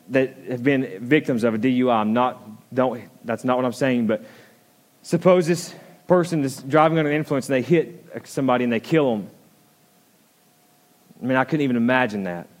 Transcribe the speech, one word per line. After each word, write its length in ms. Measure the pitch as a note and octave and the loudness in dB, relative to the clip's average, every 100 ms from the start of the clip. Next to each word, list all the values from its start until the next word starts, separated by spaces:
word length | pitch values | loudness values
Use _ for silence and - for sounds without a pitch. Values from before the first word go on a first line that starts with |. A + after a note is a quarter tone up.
| - | -4
that 260 | C3 C3 - F2+ | -2 0 -4 -10
have 140 | B2 | -4
been 360 | B2 C3+ C3 F#2 | 0 0 -2 -8
victims 460 | A#2+ D3+ C#3 B2 A#2 | 0 0 2 0 0
of 80 | |
a 40 | A2 | 0
D 120 | B2+ | 0
U 200 | B2+ B2+ | 2 2
I. 120 | A#2 | 2
I'm 100 | G#2+ | 2
not, 300 | A#2 B2+ - - G#2+ _ | 0 0 -4 -14 -20 _
don't, 280 | B2 B2+ A#2+ G2+ - | -2 -2 -2 -12 -12
that's 220 | A#2 A2+ B2+ | -8 -4 -2
not 100 | B2+ | 0
what 100 | B2+ | -2
I'm 60 | |
saying, 360 | A#2 C3+ B2 A2 | -2 0 0 0
but 180 | G#2+ - - - _ _ _ _ _ | -2 -4 -20 -20 _ _ _ _ _
suppose 440 | - E3+ F3 F3+ D#3+ | -4 0 4 4 2
this 260 | E3+ - - - - - | -2 -6 -16 -20 -12 0
person 360 | F3+ E3+ E3+ | 2 2 -2
is 180 | C3+ C3 | -4 -6
driving 340 | C#3 D3+ D#3+ D#3+ | 0 4 4 2
under 120 | D3+ | 0
the 60 | D3 | -2
influence 320 | C#3+ C#3 A#2+ | -2 -4 0
and 80 | C3+ | -2
they 60 | |
hit 440 | A#2+ E3 A#2+ - - A2 - | 2 2 2 -6 -16 -16 -10
somebody 400 | - C3+ B2 B2 | -4 0 2 2
and 80 | |
they 80 | A#2 | -2
kill 320 | - D#3+ C#3 | 0 2 2
'em. 160 | A2 F#2 - _ _ _ _ _ _ _ _ _ _ _ _ _ _ _ _ _ - | 0 -6 -14 _ _ _ _ _ _ _ _ _ _ _ _ _ _ _ _ _ -10
I 40 | B2 | 0
mean, 120 | C3 | 0
I 80 | C3 | 2
couldn't 180 | D#3 | 0
even 140 | C#3+ A#2+ | 0 2
imagine 460 | A#2 B2+ B2+ G#2 | 2 2 0 -2
that. 240 | F#2+ F2 - - | -6 -8 -10 -20